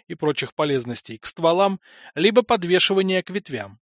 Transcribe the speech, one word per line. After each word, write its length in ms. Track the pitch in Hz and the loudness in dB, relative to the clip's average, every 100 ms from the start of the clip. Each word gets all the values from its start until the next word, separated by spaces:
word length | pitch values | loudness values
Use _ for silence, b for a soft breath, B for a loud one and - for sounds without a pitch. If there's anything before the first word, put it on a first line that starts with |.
| b | b
и 80 | - | -4
прочих 400 | 151 139 127 - | -2 -2 -4 -2
полезностей 640 | 151 135 120 117 - 113 | 0 0 -2 -10 -12 -14
к 80 | - | -14
стволам, 520 | - 165 175 196 190 B B B B | -2 0 2 2 -2 B B B B
либо 260 | 190 226 | 2 4
подвешивания 800 | 233 196 175 180 - 190 190 185 | 2 2 2 2 2 2 2 0
к 80 | 175 | -2
ветвям. 500 | 190 - 131 101 101 | -8 -8 -10 -10 -16